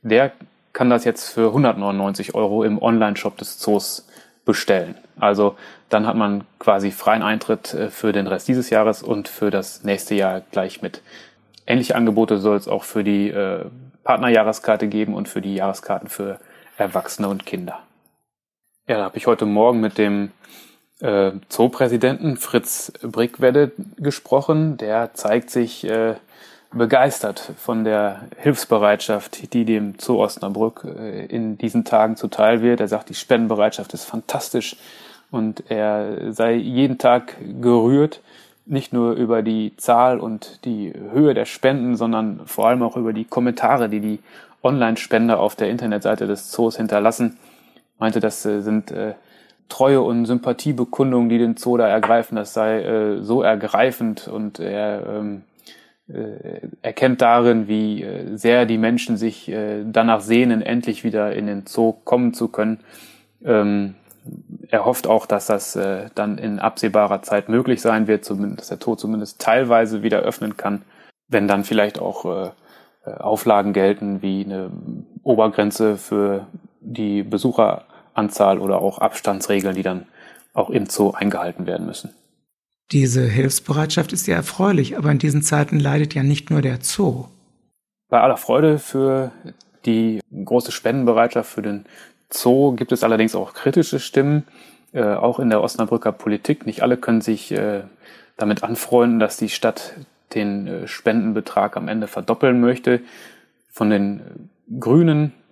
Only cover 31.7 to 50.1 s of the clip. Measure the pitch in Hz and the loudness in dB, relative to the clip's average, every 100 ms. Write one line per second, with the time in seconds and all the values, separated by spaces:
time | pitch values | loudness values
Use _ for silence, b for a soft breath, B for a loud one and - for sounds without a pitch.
31.7 | 117 113 113 110 113 104 - 107 117 117 | -2 2 2 2 0 -6 2 4 4 2
32.7 | 120 104 107 - 95 - 120 113 107 107 | 2 0 -4 -6 -14 0 2 2 2 0
33.7 | - 101 - - 117 - 143 - 127 - | 0 -12 -12 -10 -12 -6 -8 -4 -6 -6
34.7 | - B B B B B 120 110 104 - | -14 B B B B B -4 -4 -6 -8
35.7 | 110 107 104 104 104 117 110 117 117 - | -2 0 -2 -4 -6 -8 -2 0 0 0
36.7 | 127 135 127 123 123 120 - 107 127 123 | 0 2 2 4 4 0 -16 -14 -2 4
37.7 | 120 113 139 151 - b b b b - | 6 6 4 2 -2 b b b b -6
38.7 | 139 - 123 117 113 117 113 110 110 107 | -6 -2 0 0 0 2 2 0 -2 -4
39.7 | _ - 120 127 123 110 110 - - - | _ 2 4 4 2 -4 -8 -12 -14 -8
40.7 | 110 98 - 101 120 151 113 110 - 131 | -6 -8 -10 -4 4 4 4 -2 0 0
41.7 | 139 123 117 113 110 110 - - - 113 | 2 0 0 0 0 -2 -6 -10 0 2
42.7 | 123 117 127 113 110 113 - 120 120 113 | 2 0 -2 -4 -4 -4 -2 -2 0 0
43.7 | 131 113 104 107 104 B B B B - | 2 2 -2 -4 -6 B B B B 0
44.7 | 135 113 113 - 110 117 107 101 - 104 | 2 0 0 0 2 2 2 2 0 -4
45.7 | 120 120 104 101 104 104 101 - - 117 | -2 -4 -2 -2 -2 -2 -6 -6 -2 -2
46.7 | - 110 104 107 113 120 - b b b | 0 -2 2 2 2 -2 -4 b b b
47.7 | b _ _ 113 110 107 - 104 104 104 | b _ _ -2 0 -2 -4 -4 -2 0
48.7 | 107 101 - 107 104 b b b b _ | -2 -2 -8 -8 -10 b b b b _
49.7 | - 131 139 117 | 2 4 4 4